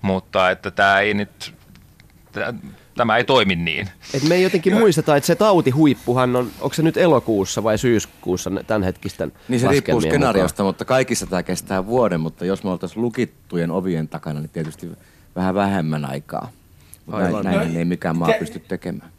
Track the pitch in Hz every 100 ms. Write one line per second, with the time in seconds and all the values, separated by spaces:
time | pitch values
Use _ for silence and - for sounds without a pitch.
0 | 101 95 - 101 92 92 98 87 98 98
1 | 101 101 101 - - - - - - _
2 | - _ _ 104 101 110 69 - - -
3 | 117 110 123 131 101 87 85 76 95 -
4 | - 139 147 180 185 180 185 202 220 156
5 | 156 143 - 165 214 185 131 127 156 -
6 | - 123 127 123 123 - 131 - 160 180
7 | 175 135 - 107 95 - 110 107 127 110
8 | - - - 90 87 95 - 107 92 90
9 | 98 - 78 - - 123 127 143 - 156
10 | 80 143 127 98 92 - 98 - - 131
11 | 127 117 92 92 85 92 - 95 98 123
12 | 110 87 80 - 90 95 98 90 87 107
13 | 120 117 117 - - 87 85 85 92 82
14 | 78 76 82 76 78 85 78 - 85 -
15 | - _ - - 92 92 98 98 80 76
16 | 71 69 - - - - _ - - -
17 | - 110 92 104 98 87 82 82 85 87
18 | 90 82 82 - 78 - - 92 90 85
19 | -